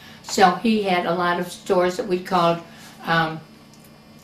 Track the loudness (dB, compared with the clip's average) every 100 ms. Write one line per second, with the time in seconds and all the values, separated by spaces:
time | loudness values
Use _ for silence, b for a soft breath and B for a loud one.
0 | B B -6 4 4 4 0 0 0 0
1 | 0 0 0 -2 -4 -8 -2 2 2 0
2 | -4 -4 -2 2 2 0 -6 B B B
3 | -2 0 0 -4 -14 -20 -20 -20 -20 -20
4 | -20 -20